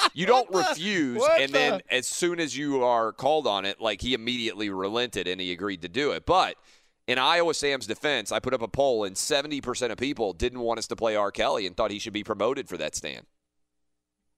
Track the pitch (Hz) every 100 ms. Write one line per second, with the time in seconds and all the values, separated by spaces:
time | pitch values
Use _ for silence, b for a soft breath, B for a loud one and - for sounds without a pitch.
0 | 381 - 185 247 220 185 330 285 185 196
1 | 139 123 277 330 135 143 147 190 - 123
2 | 127 - 175 175 156 123 147 139 123 120
3 | 113 101 131 156 127 101 95 98 110 104
4 | 120 123 113 123 113 95 107 95 98 113
5 | 123 104 87 92 90 87 101 95 87 95
6 | 143 82 - 180 123 87 b b b b
7 | - 123 135 170 170 147 143 139 104 110
8 | 147 135 101 110 127 127 110 - 139 117
9 | 104 95 - 143 147 147 127 117 123 101
10 | 131 143 107 85 120 123 117 113 107 110
11 | 113 107 101 101 113 120 92 90 107 101
12 | 113 104 101 104 107 139 101 87 76 -
13 | 76 62 - _ _ _ _ _ _ _
14 | _ _ _